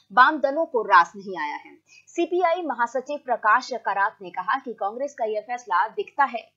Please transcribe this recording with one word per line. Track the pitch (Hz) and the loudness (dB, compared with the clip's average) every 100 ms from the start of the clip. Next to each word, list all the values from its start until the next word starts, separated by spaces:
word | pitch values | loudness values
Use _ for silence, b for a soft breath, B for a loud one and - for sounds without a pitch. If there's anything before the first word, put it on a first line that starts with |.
| B | B
वाम | 196 269 311 | 4 4 4
दलों | 277 285 330 | 0 0 -2
को | 240 | -2
रास | 196 185 170 202 | 4 6 6 -2
नहीं | 196 175 | -12 -8
आया | 147 147 | -8 -10
है। | 151 147 _ b b | -14 -20 _ b b
सीपीआई | - 339 349 349 339 | -4 -2 0 0 0
महासचिव | 330 240 240 262 254 294 254 | -4 -4 -4 -4 -6 -8 -4
प्रकाश | 226 220 226 254 233 | 0 2 2 0 -8
करात | 220 196 202 - | -4 0 0 -2
ने | 185 | -14
कहा | 180 180 269 | -8 -4 -4
कि | 269 | -6
कांग्रेस | 214 196 226 277 | -6 -6 -4 -8
का | - | -6
यह | 220 214 | -6 -6
फैसला | 208 240 220 180 214 | -8 -10 -2 0 0
दिखता | 202 392 - | -4 -6 0
है | 269 233 - | -2 -2 -14